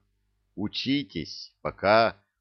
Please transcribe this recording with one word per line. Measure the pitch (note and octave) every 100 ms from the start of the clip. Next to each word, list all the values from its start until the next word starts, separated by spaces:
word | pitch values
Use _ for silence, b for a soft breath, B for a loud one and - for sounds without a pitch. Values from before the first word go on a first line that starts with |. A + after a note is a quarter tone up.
| _ _ _ _ _
Учитесь, | - G2+ - A#2+ C#3+ - E2+ C#2+ - - _
пока | D2+ - F#2+ A2 A2 - _ _